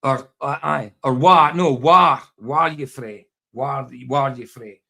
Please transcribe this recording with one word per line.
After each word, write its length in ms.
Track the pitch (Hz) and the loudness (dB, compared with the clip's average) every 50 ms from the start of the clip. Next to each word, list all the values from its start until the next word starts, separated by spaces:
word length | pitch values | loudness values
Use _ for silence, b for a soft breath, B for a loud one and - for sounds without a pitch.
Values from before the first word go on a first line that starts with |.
or, 280 | - 139 135 127 131 _ _ _ | -2 -2 -2 -2 -6 _ _ _
uh, 180 | - 139 143 165 | -8 -8 -8 -6
aye, 300 | 139 151 147 143 110 104 _ _ _ | -4 -4 -4 -4 -4 -10 _ _ _
or 100 | 139 127 | -4 -2
war, 380 | 127 139 180 185 170 151 147 147 | 2 4 4 6 6 6 4 2
no, 180 | 170 180 165 139 | 0 0 0 0
war, 480 | 120 120 156 170 185 180 170 139 123 - _ _ _ | 0 2 4 6 6 6 4 2 0 -4 _ _ _
war 300 | 101 117 139 156 165 165 | -12 -6 -2 -2 -2 -2
you 160 | 156 147 147 | -4 -6 -12
frae, 400 | 127 - - 120 110 104 101 _ _ _ _ _ _ | -14 -12 -16 -16 -16 -16 -18 _ _ _ _ _ _
war, 360 | _ 113 131 139 139 139 131 123 - 123 123 123 | _ -8 -8 -6 -6 -8 -10 -12 -16 -20 -12 -4
war 240 | 131 143 139 135 | -2 -2 -2 -2
you 140 | 127 123 120 | -4 -8 -16
frae. 340 | 110 - - 117 107 98 _ _ _ | -18 -18 -20 -20 -20 -20 _ _ _